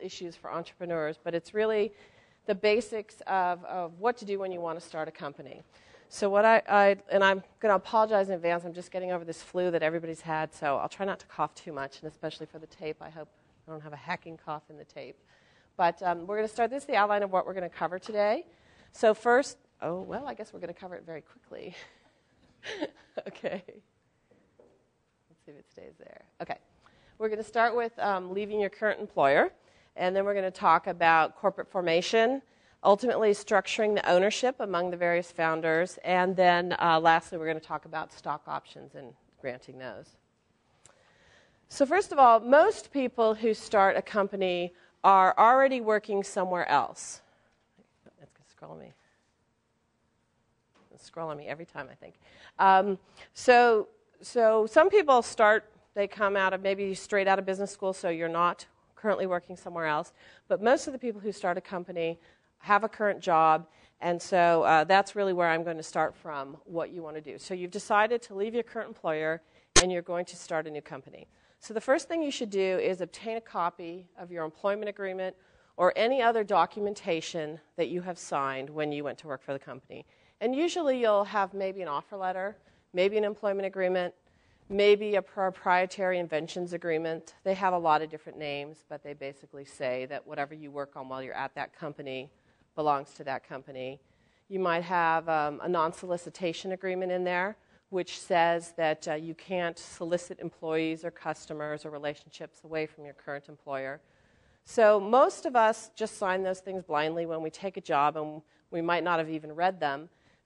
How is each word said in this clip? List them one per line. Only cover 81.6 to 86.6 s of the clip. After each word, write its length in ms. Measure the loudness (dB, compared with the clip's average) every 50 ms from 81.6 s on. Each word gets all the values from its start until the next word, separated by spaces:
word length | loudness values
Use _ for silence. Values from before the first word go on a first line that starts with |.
| -6 -6 -6 -8 -8
an 60 | -6
offer 280 | -6 -6 -8 _ -10
letter, 400 | -8 -6 -6 -4 -6 -6 -8 -10 -12 _ _ _ _ _ _ -2
maybe 260 | 0 0 2 2 0
an 60 | 0
employment 420 | -2 -2 -4 -4 -4 -2 -2 -4
agreement, 480 | -6 -4 -2 -2 0 0 0 -2 -4 -6 _ _ _ _ _ _ _ _ _ _ -4
maybe 460 | 0 4 6 6 6 6 4 0 0
a 80 | -2 -2
proprietary 960 | -2 -4 -4 -2 -2 -4 -2 0 2 2 2 2 0 -2 -4 -2 -2 -2 -2
inventions 540 | -2 -4 -4 -4 -4 -6 -8 -8